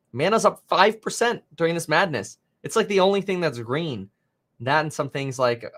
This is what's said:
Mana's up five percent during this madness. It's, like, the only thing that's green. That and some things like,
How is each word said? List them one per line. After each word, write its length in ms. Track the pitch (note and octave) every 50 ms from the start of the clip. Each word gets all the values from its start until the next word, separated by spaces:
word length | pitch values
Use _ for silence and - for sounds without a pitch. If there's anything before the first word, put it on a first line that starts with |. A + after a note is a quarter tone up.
| _ _ -
Mana's 320 | B2 D#3 G3 A3+ A3 -
up 180 | G3 - - _ -
five 320 | F3+ E3+ G3 A3 A3 -
percent 420 | - G#3 - - A#3 A#3+ G#3 - _ _ -
during 200 | - E3 E3 E3+
this 140 | E3 D#3+ D3+
madness. 500 | D3+ E3+ G3 E3 C#3 G#2+ - - - _ _ _ _ _ -
It's, 140 | D3+ -
like, 100 | A3+ G#3+
the 140 | G#3+ G3+ F#3
only 180 | F3+ G3 G3+ G3
thing 220 | G3 G3+ F#3 F3+
that's 180 | E3+ D3+ A#2+ A#2+
green. 500 | A2+ A#2 C3 D#3 F3 D#3 A#2+ G2 G2 - _ _ _ _ _ _ _ _ _ -
That 180 | A#2 C3 C#3+ D#3
and 140 | D#3 D3+ -
some 160 | - C#3+ C3
things 280 | - C#3+ C#3 C3+ A#2+
like, 320 | C3 B2+ A#2+ A#2+ A#2 A2 - -